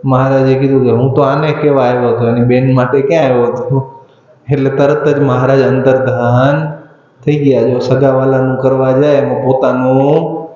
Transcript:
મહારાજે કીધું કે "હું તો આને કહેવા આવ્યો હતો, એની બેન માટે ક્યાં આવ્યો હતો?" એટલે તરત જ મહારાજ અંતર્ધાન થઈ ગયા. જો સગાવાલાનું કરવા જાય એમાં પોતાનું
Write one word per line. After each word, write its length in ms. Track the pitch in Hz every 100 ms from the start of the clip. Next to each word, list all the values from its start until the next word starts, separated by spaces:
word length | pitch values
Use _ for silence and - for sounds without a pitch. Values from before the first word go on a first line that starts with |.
| 135
મહારાજે 480 | 127 135 135 135
કીધું 300 | 131 135 135
કે 80 | 123
"હું 220 | 113 135
તો 80 | 147
આને 300 | 131 147 156
કહેવા 320 | 147 147 135
આવ્યો 260 | 123 123 120
હતો, 180 | 117 117
એની 180 | 120 120
બેન 300 | 123 131 131
માટે 260 | 123 139
ક્યાં 240 | 135 165 135
આવ્યો 180 | 123
હતો?" 600 | 117 127 - 135 - - - _ _ _ -
એટલે 180 | 139 135
તરત 380 | 135 143 151 151
જ 120 | 143
મહારાજ 420 | 139 127 131 135
અંતર્ધાન 1200 | 123 131 131 127 123 120 120 123 135 151 160 - - - _ _ -
થઈ 100 | 147
ગયા. 260 | 143 123
જો 180 | 117 123
સગાવાલાનું 760 | - 131 139 131 135 131 131 131
કરવા 340 | 131 131 131
જાય 240 | 131 147 143
એમાં 280 | 127 117
પોતાનું 1000 | 127 131 131 127 127 131 139 160 160 - -